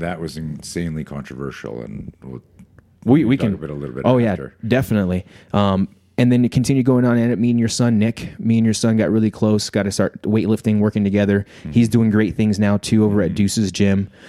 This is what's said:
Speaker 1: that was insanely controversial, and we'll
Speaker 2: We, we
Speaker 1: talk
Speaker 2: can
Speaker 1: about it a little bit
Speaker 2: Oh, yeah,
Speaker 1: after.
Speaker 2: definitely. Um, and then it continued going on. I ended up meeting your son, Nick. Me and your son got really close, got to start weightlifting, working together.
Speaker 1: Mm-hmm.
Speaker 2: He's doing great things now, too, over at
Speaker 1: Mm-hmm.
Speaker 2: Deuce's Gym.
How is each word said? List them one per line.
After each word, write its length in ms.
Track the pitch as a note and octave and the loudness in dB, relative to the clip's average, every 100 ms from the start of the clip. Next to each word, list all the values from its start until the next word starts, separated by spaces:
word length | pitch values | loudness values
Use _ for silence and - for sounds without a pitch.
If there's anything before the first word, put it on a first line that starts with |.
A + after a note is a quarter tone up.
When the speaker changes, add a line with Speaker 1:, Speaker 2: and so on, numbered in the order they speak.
Speaker 1:
that 200 | E2+ E2+ | -8 -8
was 160 | D#2+ D#2 | -10 -10
insanely 680 | D#2+ D2+ - F2 E2+ D#2 | -10 -10 -10 -8 -6 -8
controversial, 760 | D2 C#2+ C2+ B1+ C#2 C2+ A1 A#1 | -10 -12 -12 -10 -10 -10 -12 -12
and 300 | A1+ G#1+ - - | -12 -14 -16 -16
we'll 220 | B1+ B1+ - - - - _ _ | -16 -16 -18 -20 -20 -20 _ _
Speaker 2:
We, 200 | - D3 | 2 2
we 120 | A#2 C3+ | 4 0
Speaker 1:
talk 80 | |
Speaker 2:
can 100 | A2+ | 0
Speaker 1:
about 160 | F2 D2 | -4 -8
it 40 | |
a 20 | D2 | -10
little 180 | C#2 | -10
bit 80 | B1+ | -4
Speaker 2:
Oh, 140 | - B2+ | 0 2
yeah, 140 | A2+ | 2
Speaker 1:
after. 220 | F2+ C2 - A2 | -2 -6 -12 -2
Speaker 2:
definitely. 580 | A#2+ - G#2+ F#2 F2+ - - - | 0 2 0 0 -2 -6 -20 -4
Um, 340 | G2+ G2+ F#2+ G2 - _ - | 0 2 2 -2 -6 _ 0
and 140 | B2 | 2
then 120 | B2 | 4
it 60 | A#2 | 2
continued 340 | C#3 B2 C3+ | 0 2 2
going 200 | B2+ B2+ | 2 2
on. 120 | B2 A#2+ | 2 2
I 40 | |
ended 140 | A#2 | 0
up 40 | G#2 | 0
meeting 220 | A#2+ A#2+ | 0 2
your 80 | A2+ | 0
son, 320 | - A#2+ A2 | 0 2 2
Nick. 360 | A2 - - - | 0 -2 -12 -6
Me 180 | A2+ A2+ | 0 2
and 60 | |
your 100 | A2+ | 2
son 220 | G#2 A#2 A2 | 2 2 2
got 160 | F2 | 2
really 180 | A2 A2 | 2 0
close, 400 | - G#2+ G#2+ - | 0 2 2 0
got 140 | G#2+ | -2
to 80 | G2+ | -2
start 280 | - F#2+ - | -2 -4 -4
weightlifting, 580 | - A2 F#2 A2 G#2+ G#2+ | -2 0 0 0 0 2
working 240 | G#2+ G#2+ | 2 0
together. 420 | G2+ G#2 G2+ G2+ G2+ - | 0 2 2 0 -2 -12
Speaker 1:
Mm-hmm. 100 | D#2+ | -2
Speaker 2:
He's 180 | D2+ A2+ | 2 2
doing 220 | A2+ A2+ | 2 2
great 240 | G#2+ G#2+ | 2 0
things 240 | - G#2+ G2+ | 0 0 2
now, 200 | G#2 G2+ | 2 0
too, 260 | - A2 | 2 2
over 180 | G#2+ G2+ | 4 2
at 60 | F2 | 0
Speaker 1:
Mm-hmm. 80 | G2 | 0
Speaker 2:
Deuce's 340 | G2+ - G2 | 0 0 -2
Gym. 400 | F2+ G2+ G2 G2+ - | 0 0 0 -2 -10